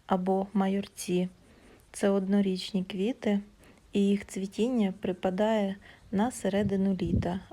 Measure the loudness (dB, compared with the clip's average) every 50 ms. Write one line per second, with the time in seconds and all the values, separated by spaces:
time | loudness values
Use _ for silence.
0 | _ -2 0 0 2 0 0 0 0 0 0 0 2 2 0 -2 -4 -6 -12 -12
1 | -4 -2 0 0 0 -2 -6 -14 -20 -20 -20 -20 -20 -20 -20 -20 -20 -20 -6 0
2 | 0 2 2 2 2 2 2 2 2 2 0 -2 -6 -4 -4 -4 -4 -4 -4 -2
3 | -2 -2 -2 -2 0 0 0 0 -2 -6 -18 _ -20 -20 -20 -20 _ -4 0 2
4 | 4 4 2 0 -2 -6 -8 -8 -8 -6 -2 -2 0 0 2 2 2 0 0 -2
5 | -4 -4 -4 -2 -2 -2 0 2 2 2 2 2 0 0 -4 -8 -14 -20 -20 -20
6 | -12 -4 0 0 0 0 -2 -2 -4 0 0 0 0 0 0 0 2 0 0 0
7 | 0 0 0 0 0 0 -4 -6 -8 -10